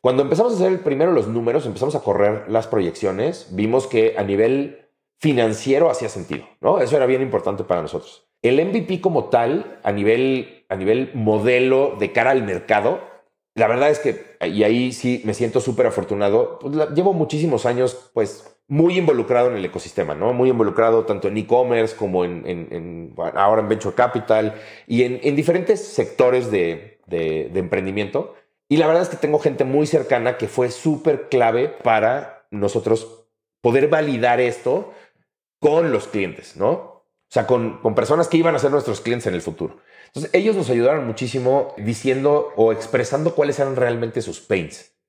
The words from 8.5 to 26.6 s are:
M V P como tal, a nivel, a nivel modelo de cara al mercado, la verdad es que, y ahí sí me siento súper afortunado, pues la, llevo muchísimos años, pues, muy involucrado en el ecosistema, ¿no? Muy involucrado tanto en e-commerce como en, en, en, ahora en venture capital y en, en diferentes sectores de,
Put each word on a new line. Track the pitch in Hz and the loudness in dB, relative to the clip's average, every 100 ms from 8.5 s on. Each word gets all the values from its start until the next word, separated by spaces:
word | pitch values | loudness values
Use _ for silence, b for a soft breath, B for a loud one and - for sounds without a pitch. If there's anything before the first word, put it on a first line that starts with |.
| 135 | 2
M | 170 | 2
V | 226 | -2
P | 180 185 | -4 -2
como | 196 160 113 | 0 -2 0
tal, | 120 117 160 - - | 0 2 -2 -6 -8
a | - | -4
nivel, | 101 101 117 131 131 - - _ | 0 2 2 2 0 -4 -16 _
a | 95 | -4
nivel | 95 117 135 | 0 0 0
modelo | 127 107 107 110 123 131 131 139 104 | -2 0 2 4 2 4 4 2 -2
de | 101 | -2
cara | 117 117 | 0 2
al | 135 | 2
mercado, | 104 90 - 107 104 185 - - _ _ _ - | 0 -6 0 2 2 -2 -8 -20 _ _ _ 0
la | 110 | 0
verdad | 120 143 | 2 2
es | 151 | 2
que, | 139 92 - _ 87 | 0 -4 -10 _ -6
y | 98 | 2
ahí | 104 120 127 | 2 2 0
sí | 123 123 123 | -2 -2 -2
me | 110 | -4
siento | 104 117 120 | -2 -2 -2
súper | 113 117 123 | -2 -2 -2
afortunado, | 104 90 101 101 110 120 - | -2 -4 -2 2 2 0 -4
pues | 135 147 | -6 -2
la, | 151 | 0
llevo | 147 185 | 2 2
muchísimos | 180 151 151 165 123 120 | 0 -2 -2 0 0 0
años, | 123 127 - - | 0 -2 -4 -8
pues, | - 104 - - _ _ | -4 -4 -4 -20 _ _
muy | 143 170 180 | 2 4 4
involucrado | 165 131 113 123 123 | 2 2 2 2 2
en | 107 | 0
el | |
ecosistema, | 90 87 - - 78 | -6 -8 -8 -4 -4
¿no? | 73 104 | -2 -2
Muy | 123 127 | 2 2
involucrado | 120 107 90 113 113 | 4 0 2 4 4
tanto | 110 101 101 | 0 -2 -2
en | 104 | -4
e-commerce | 101 120 127 120 110 - | 2 4 4 2 0 -2
como | 104 92 | -2 0
en, | 87 87 - | -2 -4 -8
en, | 87 82 | -8 -8
en, | 87 85 85 82 60 85 | -10 -10 -12 -14 -8 -6
ahora | - 101 110 | 2 4 4
en | 104 | 2
venture | 107 104 | -2 -2
capital | - 123 117 - 110 110 - B B B | 0 0 0 0 0 0 -6 B B B
y | 117 | 0
en, | 123 127 | 0 0
en | 139 | -2
diferentes | 143 160 175 175 208 | 0 0 0 2 -2
sectores | - - 117 - 123 127 113 | 0 -4 -4 2 2 4 0
de, | 101 | 0